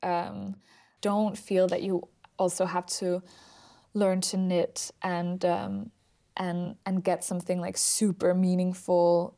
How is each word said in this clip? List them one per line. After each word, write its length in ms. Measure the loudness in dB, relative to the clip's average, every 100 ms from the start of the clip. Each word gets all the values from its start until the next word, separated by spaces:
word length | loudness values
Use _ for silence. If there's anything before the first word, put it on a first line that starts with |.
Um, 540 | -2 -2 -2 -8 -10 -10 _ _ _ _
don't 380 | 0 2 0 -2
feel 300 | 0 2 4
that 140 | 2
you 260 | 0 -4 -4 _ -12 -2
also 280 | 0 0 -2
have 200 | -2 -4
to 360 | -4 -2 -2 -4 -20 -20 -20 -20 -20 _
learn 260 | 0 2 2
to 140 | 0 -2
knit 540 | 0 2 0 -2 -10 -6
and, 440 | -4 -2 -4 -2
um, 460 | 0 0 -2 -6 -8 -14 _ _ _ -6
and, 400 | -4 -4 -6 -8
and 180 | -4 -2
get 220 | 0 0
something, 360 | -2 -6 -4 -4
like, 160 | -4 -2
super 580 | 0 2 0 2 2
meaningful 1040 | 4 4 2 0 -2 0 4 6 4 2